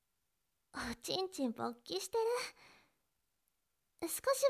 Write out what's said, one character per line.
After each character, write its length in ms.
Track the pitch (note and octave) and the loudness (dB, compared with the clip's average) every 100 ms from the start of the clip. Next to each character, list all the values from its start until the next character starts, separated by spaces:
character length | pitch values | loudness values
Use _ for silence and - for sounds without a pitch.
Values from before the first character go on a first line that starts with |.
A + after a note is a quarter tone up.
| _ _ _ _ _ _ _ - B3 | _ _ _ _ _ _ _ -8 -8
お 40 | A#3 | -6
ち 260 | - - | -2 -2
ん 80 | F#4+ | -2
ち 160 | - C4 | -2 -2
ん 60 | |
勃 280 | A3+ A#3 A#3 | 0 -4 -6
起 180 | - F4+ | -6 -6
し 80 | - | -2
て 80 | A4+ | 0
る。 60 | A4+ A#4+ - - - - _ _ _ _ _ _ _ _ _ _ _ _ | 2 0 -2 -10 -20 -20 _ _ _ _ _ _ _ _ _ _ _ _
少 60 | E4 | -6
し 340 | - - C5+ | 0 2 4